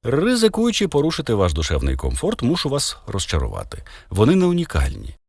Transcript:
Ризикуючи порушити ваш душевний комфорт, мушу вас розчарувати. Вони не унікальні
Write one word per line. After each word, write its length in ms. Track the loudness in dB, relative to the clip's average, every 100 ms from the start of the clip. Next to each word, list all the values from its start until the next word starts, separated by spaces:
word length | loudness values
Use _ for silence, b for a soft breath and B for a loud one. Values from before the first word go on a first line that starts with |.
Ризикуючи 840 | 0 0 2 2 2 2 0 0 0
порушити 460 | 2 0 -2 -2
ваш 200 | 2 2
душевний 420 | 2 0 0 0 -2
комфорт, 460 | -2 -2 -2 -2
мушу 280 | 0 0 0
вас 280 | -2 -4 -6 -8
розчарувати. 760 | -6 -2 -2 -2 -6 -8 -12 -14 B B
Вони 260 | 2 4 6
не 100 | 4
унікальні 720 | 0 0 0 0 -2 -12 -16